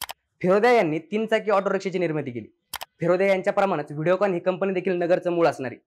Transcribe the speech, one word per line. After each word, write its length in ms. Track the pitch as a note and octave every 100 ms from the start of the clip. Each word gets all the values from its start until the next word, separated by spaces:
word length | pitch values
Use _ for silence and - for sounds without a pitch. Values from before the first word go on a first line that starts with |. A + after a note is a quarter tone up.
| - - _ -
फिरोदिया 320 | F3+ G3+ A#3+
यांनी 260 | A#3+ E3+ D#3+
तीन 260 | - G#3+ A3
चाकी 260 | A3 G3
ऑटो 220 | G3 G3
रिक्षाची 260 | F#3+ F#3+ F3+
निर्मिती 320 | E3+ D3+ B2+
केली. 160 | A#2+ G#2 _ - - - -
फिरोदिया 300 | E3 F3+ G3
यांच्याप्रमाणेच 600 | F#3+ F#3+ G3+ G3 D#3+ D3
व्हिडिओकॉन 420 | D3+ D#3+ F#3 G3+
ही 60 | E3+
कंपनी 340 | F#3 F3+ G3
देखील 200 | F#3 F#3
नगरचं 380 | F3 E3+ F3+ F3
मूळ 160 | E3+ D#3+
असणारी. 280 | C#3 B2+ A2